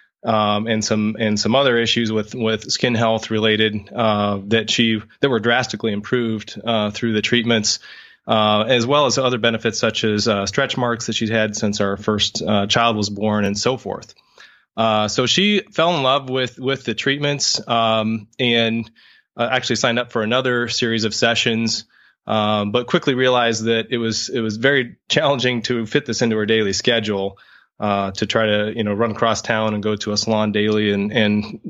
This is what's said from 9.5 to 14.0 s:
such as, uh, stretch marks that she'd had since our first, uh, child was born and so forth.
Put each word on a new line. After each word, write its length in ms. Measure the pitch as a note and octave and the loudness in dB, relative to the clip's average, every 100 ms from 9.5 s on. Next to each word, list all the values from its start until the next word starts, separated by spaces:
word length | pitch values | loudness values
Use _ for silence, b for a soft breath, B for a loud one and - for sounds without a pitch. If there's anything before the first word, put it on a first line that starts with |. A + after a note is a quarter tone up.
| A2+ A2+ G#2+ | 0 -2 0
such 240 | A2+ G#2+ | -2 0
as, 240 | A2 G#2 A2 | 0 0 2
uh, 200 | G2+ G2 | 0 0
stretch 300 | - C3 C3+ | 0 0 0
marks 300 | A#2+ A2+ A#2+ | -2 -2 -4
that 60 | |
she'd 160 | G#2 A2 | -4 -2
had 260 | A2+ G#2+ | 0 0
since 260 | G#2 G#2 G2+ | 0 -2 0
our 160 | G2+ G2 | -2 -2
first, 460 | G#2 G#2 - - | 0 0 0 -2
uh, 240 | E2+ G#2 G2+ | 0 0 2
child 300 | B2 A#2 G#2+ | 2 2 2
was 120 | G2+ | -2
born 360 | G2+ G#2+ G#2 | -2 0 0
and 120 | G2+ G#2 | 0 0
so 200 | A#2+ C3 | -2 -2
forth. 380 | G2 G2 | -6 -10